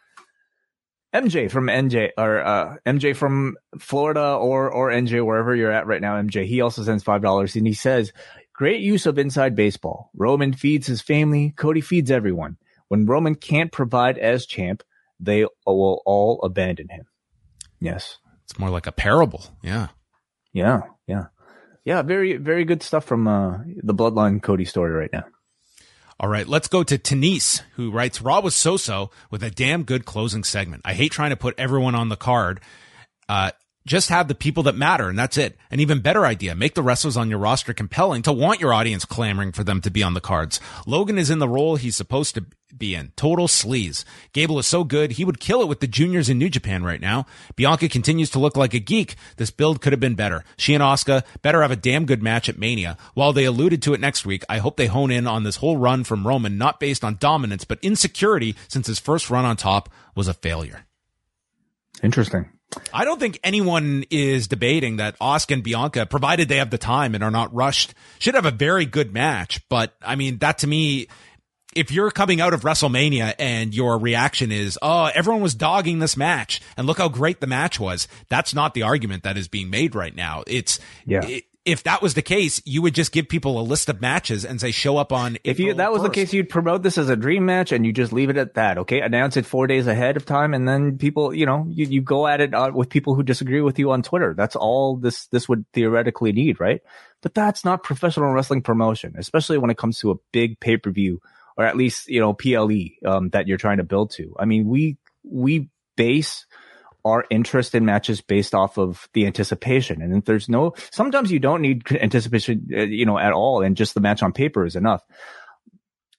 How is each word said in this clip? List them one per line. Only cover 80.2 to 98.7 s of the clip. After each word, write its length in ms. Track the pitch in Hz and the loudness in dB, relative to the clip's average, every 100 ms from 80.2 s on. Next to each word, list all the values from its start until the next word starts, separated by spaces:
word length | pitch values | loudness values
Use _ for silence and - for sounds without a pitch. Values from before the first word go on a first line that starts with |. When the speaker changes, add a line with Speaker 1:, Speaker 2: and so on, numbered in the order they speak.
| 87 78 - | -8 -8 -6
Speaker 2:
It's, 320 | 123 - - - - - | -6 -2 -4 -6 -18 -2
Speaker 1:
Yeah. 160 | 95 | -2
Speaker 2:
i-, 200 | 92 127 - _ - | -2 -6 -12 _ -2
if 180 | 160 | -2
that 180 | 160 185 | 0 0
was 120 | 196 | 0
the 80 | 147 | 0
case, 400 | - 190 170 - - | 0 0 0 -2 -4
you 160 | 139 | 0
would 120 | 170 | 2
just 200 | 143 160 | 2 0
give 160 | 160 147 | -2 -2
people 280 | 165 139 120 | -2 -2 -2
a 60 | |
list 240 | 117 147 - | -2 -2 -2
of 140 | 101 | -2
matches 420 | 123 160 - 107 | -2 -2 -2 -4
and 160 | - 123 | -6 -6
say, 100 | 127 | -4
"Show 280 | 110 139 143 | -2 0 0
up 160 | 143 | 0
on 240 | 127 120 117 - | -2 -2 -4 -4
Speaker 1:
If 140 | 139 | 0
you, 80 | 190 | 0
Speaker 2:
April 100 | 180 | 0
Speaker 1:
that 140 | 196 | 0
was 80 | 214 | 0
the 80 | 196 | 0
Speaker 2:
first." 60 | 202 | 0
Speaker 1:
case, 180 | 185 | 0
you'd 160 | 196 185 | 0 0
promote 340 | 170 165 180 | 0 0 2
this 140 | 185 175 | 0 0
as 100 | 139 | 2
a 60 | 120 | 2
dream 300 | 123 190 185 | 2 2 2
match 260 | 185 175 | 2 2
and 140 | 123 113 | 2 2
you 80 | |
just 180 | 110 117 | 2 0
leave 180 | 110 135 | 0 0
it 60 | 139 | 0
at 200 | 127 - | -2 0
that, 220 | 107 90 | 0 0
okay? 200 | 90 127 | 0 0
Announce 380 | 117 120 135 131 | 2 2 2 0
it 80 | 113 | -2
four 200 | 135 131 | 0 2
days 220 | 131 123 | 2 2
ahead 300 | 110 123 147 | 2 2 0
of 80 | - | -2
time, 280 | 143 151 | 0 2
and 140 | 139 127 | 0 2
then 300 | 139 143 135 | 2 0 0
people, 360 | 143 147 147 | -2 0 -2
you 120 | 156 143 | 0 0
know, 200 | 139 160 | 0 -2
you, 160 | 165 147 | -2 0
you 160 | 135 | 0
go 260 | 131 139 147 | 0 0 2
at 140 | 147 | 2
it, 120 | 143 | 2
uh, 160 | 113 131 | 2 0
with 180 | 131 123 | 0 0
people 260 | 143 139 135 | 0 0 0
who 80 | |
disagree 380 | 131 123 131 139 | 0 -2 0 0
with 180 | 147 135 | 0 0
you 120 | 139 | 0
on 120 | 131 | 0
Twitter. 300 | - 180 127 80 | 0 0 0 0
That's 220 | 107 - | -2 0
all 400 | 107 127 135 127 | 0 2 0 0
this, 300 | 123 - - | -2 -4 -2
this 200 | 123 - | -2 0
would 160 | 117 104 | 0 0
theoretically 640 | - 113 117 117 - 110 | 0 2 4 2 0 0
need, 260 | 104 151 98 | 2 2 2
right? 220 | 90 - - - - _ | 0 0 -4 -20 -20 _
But 120 | - | -6
that's 300 | - 208 208 | 0 0 0
not 180 | 185 180 | -2 -2
professional 500 | - 135 175 151 143 | -4 -2 -2 0 2
wrestling 280 | 131 131 135 | 2 2 0
promotion, 540 | 123 | 2